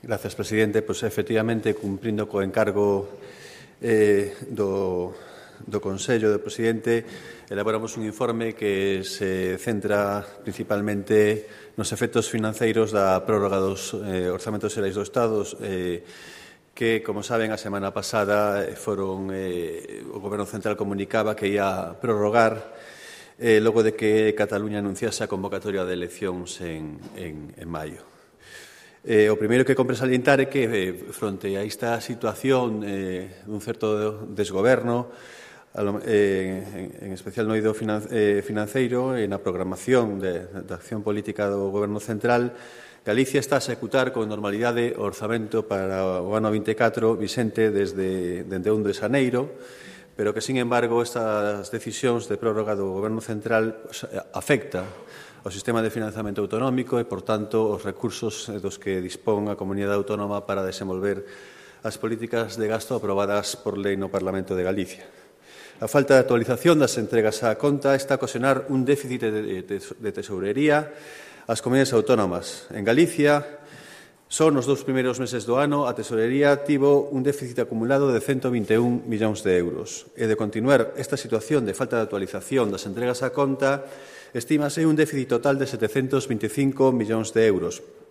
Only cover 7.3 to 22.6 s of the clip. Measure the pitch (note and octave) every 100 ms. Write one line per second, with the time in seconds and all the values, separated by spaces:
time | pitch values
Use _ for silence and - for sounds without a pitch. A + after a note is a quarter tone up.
7.3 | - - G2 G#2 A2 A2 - A2 G#2+ B2
8.3 | A2+ A2+ G#2+ G#2 G2 G2 F#2+ F#2 - F#2+
9.3 | F#2 F#2 F#2 - G#2+ G2+ G#2 G2+ G2+ G2
10.3 | - - G2 G2+ G#2 G#2 G2+ F#2+ G#2+ G#2
11.3 | G#2+ - - - - G#2+ A2 A#2+ A#2+ A2
12.3 | A#2 A2 G#2+ A#2 A2 G#2+ G#2 F#2+ F#2 F#2
13.3 | G#2+ G2 G2 F#2+ F#2+ - G#2 G2+ F#2 F2+
14.3 | F2+ - G#2 G#2 A2+ G2 G2 G2+ B2+ A#2
15.3 | A2 G2 - G#2 F#2 F2+ E2+ - - -
16.3 | - - - _ - A#2 A2+ A2 G#2 G2+
17.3 | A#2 A2 A2 G#2 G2+ G2 G2+ G2 A2+ G2+
18.3 | G#2 G#2 G2+ F#2+ - - G2 F#2+ F#2+ F#2+
19.3 | F#2+ F#2 F2 E2 E2+ - G#1 - - G2
20.3 | G#2 G2 G#2+ G#2+ G#2 G2+ G2 G2 A2+ G#2+
21.3 | G#2+ G2 G#2 G2 F#2 E2+ F#2+ A#2+ G#2+ G#2
22.3 | A#2 A2+ G#2+